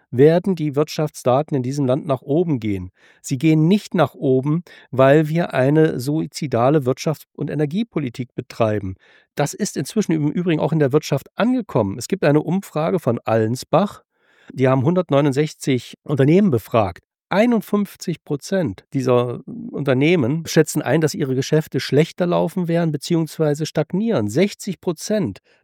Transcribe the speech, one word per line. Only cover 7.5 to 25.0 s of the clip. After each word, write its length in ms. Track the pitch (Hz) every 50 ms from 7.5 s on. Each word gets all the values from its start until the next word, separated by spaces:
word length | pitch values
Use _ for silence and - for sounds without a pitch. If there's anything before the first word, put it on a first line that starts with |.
| 147 143 151 147 147 202 233 - - 180 147 127 117 - 123 - _
betreiben. 600 | - 127 - - - 120 110 107 104 101 95 95 - _ _ _ _ _ _ _
Das 180 | - 143 143 -
ist 220 | - 214 - -
inzwischen 360 | 202 156 - - 220 196 - 170
im 200 | 160 147 151 -
Übrigen 260 | - 175 185 160 151
auch 140 | - 151 -
in 80 | 156
der 100 | 151 135
Wirtschaft 380 | 123 156 - - 156 135 - - _
angekommen. 600 | - 180 240 254 262 214 - - 135 107 98 98
Es 120 | 127 120 -
gibt 160 | - 190 -
eine 180 | 156 143 151 151
Umfrage 560 | 160 165 196 196 - - 156 156 175 190 175
von 220 | - 135 117 123 -
Allensbach. 800 | - 110 113 110 110 117 - - - - 151 196 202 - - _ _ _ _ _ _ _ _ _ -
Die 160 | - - 127
haben 160 | 127 131 135 113
hundertneunundsechzig 1120 | 147 180 185 180 - 143 139 143 147 131 139 151 156 - - - - 139 123 - - - - -
Unternehmen 480 | - 151 127 135 139 160 185 214 196
befragt. 540 | 139 113 - - - 117 107 92 - - - _ _ _ _ -
Einundfünfzig 920 | - 190 220 247 240 220 - - - 208 202 - - - - - 165 - _
Prozent 600 | - 147 139 - - 196 190 175 123 95 - - _ -
dieser 480 | 139 127 127 123 123 120 123 123 - - - - - - - -
Unternehmen 720 | - 143 143 131 127 139 156 180 180 127 113 147 165 160
schätzen 340 | - - 165 156 - - 156
ein, 200 | - 120 127 165
dass 120 | 160 147 -
ihre 220 | - 160 131 131
Geschäfte 460 | 127 135 - - 156 156 - - 143
schlechter 440 | - - - 147 165 - - - 185
laufen 440 | 175 175 170 180 175 - 190 180 165
werden 240 | 165 170 175 165 147
beziehungsweise 720 | 143 - - 175 165 165 151 - - 160 151 147 147 156
stagnieren. 640 | - - - 151 - - 180 220 233 214 139 107 104
Sechzig 520 | 104 139 185 202 - - - - 175 -
Prozent 600 | - 190 170 -